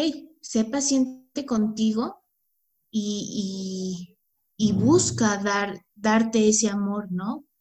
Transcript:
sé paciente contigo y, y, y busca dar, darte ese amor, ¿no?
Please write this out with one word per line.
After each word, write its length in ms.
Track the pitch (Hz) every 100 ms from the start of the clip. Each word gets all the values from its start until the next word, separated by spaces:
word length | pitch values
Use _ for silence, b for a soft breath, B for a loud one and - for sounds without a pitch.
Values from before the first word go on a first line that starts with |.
| 311 - - _
sé 240 | - 226 220
paciente 800 | 285 277 269 262 - _ 285 277
contigo 760 | 220 214 220 220 214 311 - _ _ _ _ _ _ _
y, 1200 | 220 208 208 - 208 190 190 190 185 185 180 180 _ _ _ _ -
y, 100 | 214
y 20 |
busca 640 | 196 240 359 - - 214 202
dar, 480 | 202 202 202 - _ -
darte 520 | 214 220 226 226 214
ese 200 | 214 214
amor, 420 | 202 202 208 190
¿no? 340 | 180 202 302 - _